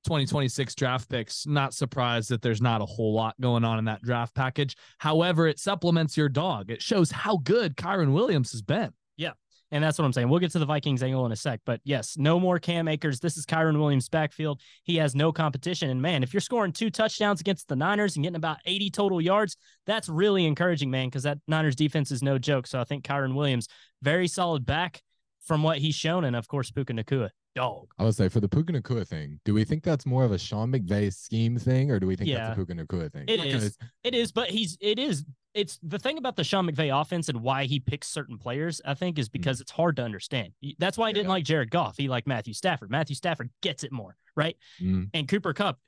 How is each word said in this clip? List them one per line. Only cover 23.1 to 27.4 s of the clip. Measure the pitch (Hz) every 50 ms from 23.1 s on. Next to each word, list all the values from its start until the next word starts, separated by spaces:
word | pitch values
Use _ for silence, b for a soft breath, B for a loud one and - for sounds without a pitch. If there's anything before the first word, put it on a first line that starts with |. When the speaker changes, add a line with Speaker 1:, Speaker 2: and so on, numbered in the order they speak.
| 143 143 135 131 131
Speaker 2:
Williams, | 143 147 139 131 120 110 B B B B B B _
very | 127 143 156 180 185
solid | 175 - - 180 170 165 143 120
back | - 139 160 180 170 - - _ _ _ _ _ _ _ _
from | - - 165 151
what | 151 160 165 139
he's | 143 156 143
shown, | - - 160 170 185 165
and | 131 120
of | 120 110
course, | - - 139 127 -
Puka | - 143 135 -
Nacua, | 120 113 107 - 139 131 113 92 _ _